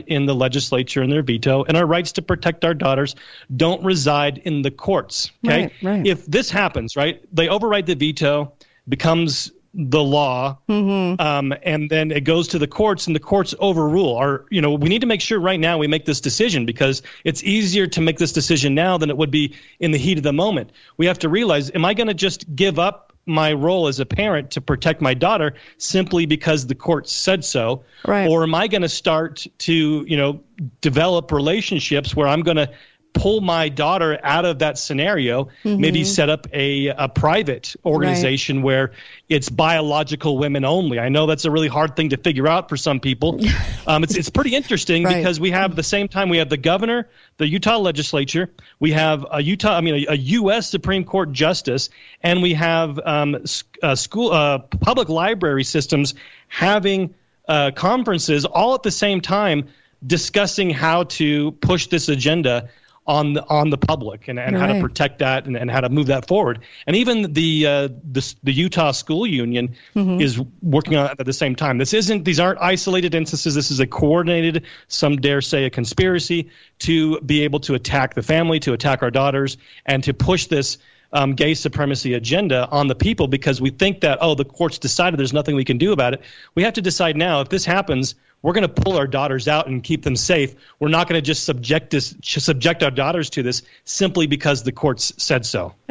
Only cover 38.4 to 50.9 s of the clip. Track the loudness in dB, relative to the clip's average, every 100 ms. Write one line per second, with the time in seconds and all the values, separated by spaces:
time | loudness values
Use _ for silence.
38.4 | -2 0 2 2 0 -6 -20 -16 -2 0
39.4 | 0 0 2 2 2 0 -2 -2 -2 0
40.4 | 0 0 2 2 0 0 2 2 2 0
41.4 | 0 0 0 0 -2 0 -2 0 0 2
42.4 | 2 2 -2 -4 -2 -2 -2 0 0 0
43.4 | 0 0 -2 -6 0 0 2 -2 -2 -2
44.4 | 0 -2 -2 -4 0 0 2 2 0 0
45.4 | 0 0 0 -2 -2 -2 -2 -2 0 0
46.4 | 0 0 0 0 0 -4 -6 _ _ -4
47.4 | -2 0 0 2 0 -2 -2 -2 -2 -2
48.4 | -4 -8 -20 -2 0 2 2 0 -2 -4
49.4 | -2 0 0 2 0 0 0 -2 0 0
50.4 | 2 0 -2 -4 -2